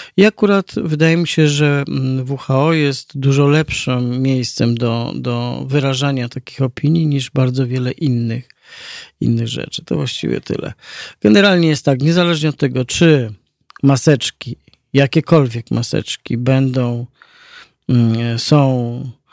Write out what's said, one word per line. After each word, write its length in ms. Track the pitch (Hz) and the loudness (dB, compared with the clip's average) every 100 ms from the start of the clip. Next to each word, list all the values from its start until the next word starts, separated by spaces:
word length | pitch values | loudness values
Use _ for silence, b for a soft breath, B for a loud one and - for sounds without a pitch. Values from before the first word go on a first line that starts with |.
| B - | B 2
I 80 | 214 | 2
akurat 480 | - 208 196 185 208 | 4 2 2 -2 -6
wydaje 420 | 165 151 160 170 | -4 2 2 2
mi 100 | 165 | 0
się, 200 | - 151 | 2 2
że, 360 | 143 147 143 139 | 4 2 0 -2
mm, 380 | 139 131 131 127 | -4 -2 -2 -4
W 120 | 139 | -6
H 220 | - 135 | -2 0
O 140 | 151 | 2
jest 440 | 160 143 131 - 143 | 2 0 -2 -10 -4
dużo 300 | 135 139 143 | 0 4 4
lepszym 720 | 151 156 - - 127 123 123 | 2 0 -4 -4 -2 -2 -2
miejscem 560 | 131 131 120 - 120 117 | 0 0 -2 -2 -2 0
do, 360 | 120 117 117 - | -2 -2 -4 -6
do 500 | 127 120 123 123 135 | -6 -4 -6 -8 -4
wyrażania 640 | 143 135 131 139 135 120 | -2 0 -2 -2 -2 -6
takich 320 | 127 - - | -10 -12 -4
opinii 460 | 131 - 143 165 156 | -4 -2 0 0 0
niż 220 | 143 123 | -2 -2
bardzo 380 | 139 127 127 123 | 0 0 0 -2
wiele 240 | 127 123 | -2 -4
innych, 580 | - 147 120 117 117 - B B B B B B _ | -4 -2 -2 -2 -6 -10 B B B B B B _
innych 260 | 117 117 113 | -2 0 -2
rzeczy. 380 | 120 - - - | -6 -10 -12 -6
To 100 | 165 | -4
właściwie 460 | 135 - - 58 | -4 -6 -4 -4
tyle. 320 | - - - - B B B B | -4 -8 -8 -12 B B B B
Generalnie 460 | 214 208 202 180 165 | 4 6 6 4 2
jest 180 | 147 - | 2 0
tak, 160 | 131 | 0
niezależnie 480 | 147 170 175 160 151 | 2 2 2 0 -2
od 80 | 143 | -2
tego, 280 | 143 127 123 | -2 -2 -4
czy 480 | - 170 147 113 104 _ _ _ - | 2 4 4 0 -8 _ _ _ 0
maseczki, 720 | 139 135 - 139 - - - - _ _ _ | 2 4 4 2 0 -10 -14 -14 _ _ _
jakiekolwiek 800 | 135 139 160 - 160 131 113 - | 0 2 0 4 4 4 -2 -4
maseczki 680 | 113 117 104 - - - 120 | -4 -2 -4 -6 -10 -6 -4
będą, 680 | 123 131 135 127 120 120 123 B B B B B B _ - | 0 2 2 0 -2 -4 -8 B B B B B B _ 0
mm, 500 | 123 117 113 117 117 | 2 2 0 -2 -6
są, 720 | - 151 135 127 120 120 127 - b | 2 4 4 0 -4 -8 -12 -14 b